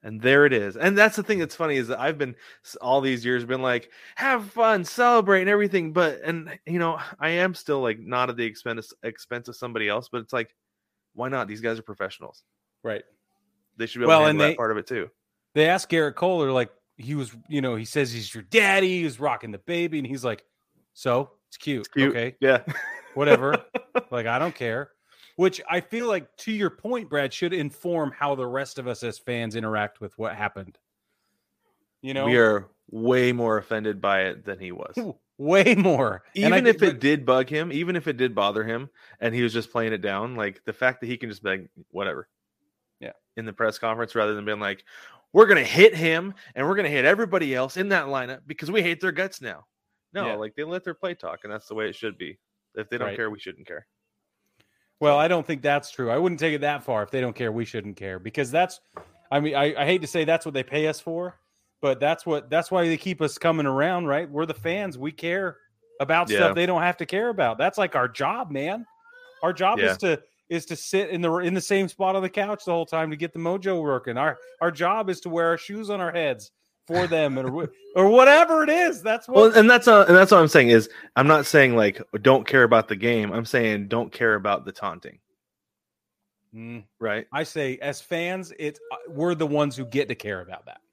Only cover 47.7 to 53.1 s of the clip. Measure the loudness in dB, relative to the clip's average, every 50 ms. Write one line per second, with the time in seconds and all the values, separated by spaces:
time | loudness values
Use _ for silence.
47.7 | -4 -6 -4 -2 -2 -2 -2 -4 -6 -6 -6 -8 -12 -16 _ -18 -16 -12 -10 -4
48.7 | -2 0 0 0 -4 -4 -6 -6 -4 -4 -8 -8 -8 -12 -14 -14 -14 -14 -18 _
49.7 | _ _ _ _ _ _ _ _ _ -8 -8 -6 -6 -8 -8 -10 _ -10 -10 -8
50.7 | -8 -10 _ -12 -12 _ -10 -10 -10 _ -12 -14 -14 -12 -14 -14 -14 -14 _ -12
51.7 | -8 -6 -6 -6 -8 -8 -10 -10 -10 _ -14 -16 -16 _ _ _ _ _ _ _
52.7 | _ -14 -12 _ -8 -8 -6 -8